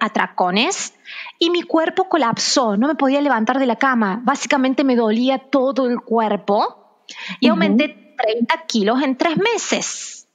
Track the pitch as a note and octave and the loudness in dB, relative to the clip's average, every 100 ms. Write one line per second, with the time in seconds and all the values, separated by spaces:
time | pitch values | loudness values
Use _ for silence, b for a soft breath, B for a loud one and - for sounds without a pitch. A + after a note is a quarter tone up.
0 | G#3+ G#3+ F#3 - F3+ F#3+ C#4+ G4+ - - | -2 -2 -2 0 0 2 0 -2 -8 -14
1 | B B B B E4 F4 - D#4+ E4 E4 | B B B B 0 0 0 0 0 -2
2 | F#4 F4 A#3 - - - A#3 G3+ C4+ D#4 | 0 0 0 0 -2 0 2 2 0 0
3 | C4+ C#4 C#4+ A#3 A3 C4 C4+ - C4+ A#3+ | 0 2 2 2 0 0 0 0 0 2
4 | G#3 F#3+ B3 C#4 - C#4+ C4 C4+ C#4 A#3+ | 0 0 -2 -2 0 0 2 2 2 2
5 | A3+ A3 B3+ C4 - C#4 C4 C4+ B3+ B3 | 2 2 0 0 0 0 2 0 0 -2
6 | - A3+ G#3+ G3+ G3 G#3 G4 - _ _ | -2 0 0 0 0 0 0 -4 _ _
7 | - B B F#3 - G3+ G#3+ G#3+ D4 - | -20 B B -2 2 4 2 2 0 -4
8 | - - A#3 A3+ A#3 E4 E4 A3+ G3+ B3+ | -12 -4 -2 0 0 -2 -2 -2 0 2
9 | C#4+ C4 E4+ D#4+ G4+ A4+ - G#3+ - - | 0 0 0 0 0 -2 -2 -4 -4 -10
10 | - - - | -14 -18 -20